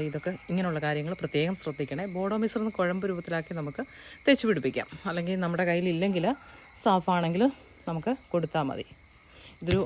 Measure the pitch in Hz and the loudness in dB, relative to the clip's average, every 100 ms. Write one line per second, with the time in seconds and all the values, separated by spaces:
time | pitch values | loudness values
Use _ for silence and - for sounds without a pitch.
0 | 156 151 180 185 - 180 185 156 151 151 | -2 -4 -4 -6 -2 0 0 0 0 -2
1 | 151 190 156 147 165 190 156 147 143 139 | -2 -4 -2 0 0 0 -4 -4 -4 -4
2 | 202 180 196 214 220 226 220 208 180 185 | -4 -2 0 0 0 0 -2 0 0 0
3 | 196 175 170 170 160 170 147 143 269 - | -2 -4 -4 -4 -4 -4 -4 -4 -8 -10
4 | - - - 269 220 170 131 123 - 156 | -16 0 4 6 4 2 2 -2 -4 -6
5 | 185 170 170 190 175 170 175 170 180 165 | -4 -2 0 0 0 2 2 2 2 2
6 | 196 185 180 277 - - - - 226 185 | 2 2 2 0 -4 -20 -14 0 4 4
7 | 180 180 165 175 254 - - - - 165 | 4 2 2 4 2 2 -10 -12 -6 -4
8 | 185 269 - 175 160 160 135 - - - | -2 -4 -2 -2 0 0 -2 -4 -8 -14
9 | - - - - - - 170 180 | -20 -20 -20 -20 -20 -8 0 2